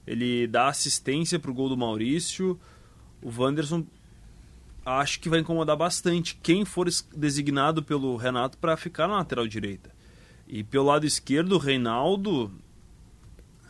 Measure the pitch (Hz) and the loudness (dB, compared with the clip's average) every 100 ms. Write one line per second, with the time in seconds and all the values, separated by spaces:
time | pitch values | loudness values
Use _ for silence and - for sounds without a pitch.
0 | - 117 123 120 120 117 135 143 143 - | -6 -2 0 0 2 4 2 2 -2 -2
1 | - 147 170 170 139 127 135 127 117 107 | -2 -2 0 -2 -4 -2 -2 0 0 0
2 | 117 165 - - 185 175 - - - - | 0 -2 -2 -2 -2 -2 -8 -20 -20 -20
3 | - - 127 117 131 147 143 170 - - | -20 -16 -8 0 0 0 -2 -2 -4 -12
4 | - - - - - - - - 127 131 | -20 -20 -20 -20 -20 -20 -20 -12 -4 0
5 | 143 - 170 165 160 165 156 151 170 - | 0 -2 0 0 2 0 2 2 0 0
6 | 180 170 165 - - 180 202 175 180 - | 0 0 -2 -2 2 2 2 0 0 -2
7 | - 151 147 143 143 139 143 160 151 147 | -4 -2 0 0 0 2 2 2 0 -2
8 | 135 120 127 123 127 - 165 160 170 - | 0 -2 -2 0 -2 -2 0 0 -2 -2
9 | 170 208 147 123 117 107 101 95 - - | 0 0 -2 -2 -4 -4 -6 -8 -16 -20
10 | - - - - - 107 107 139 139 151 | -20 -20 -20 -20 -12 -10 -2 2 4 4
11 | 151 - - 143 185 190 139 131 117 120 | 2 -2 0 2 4 2 2 0 0 0
12 | 156 196 202 147 104 - - - - - | 2 0 0 0 -2 -8 -20 -20 -20 -20
13 | - - - - - - | -20 -20 -20 -20 -20 -20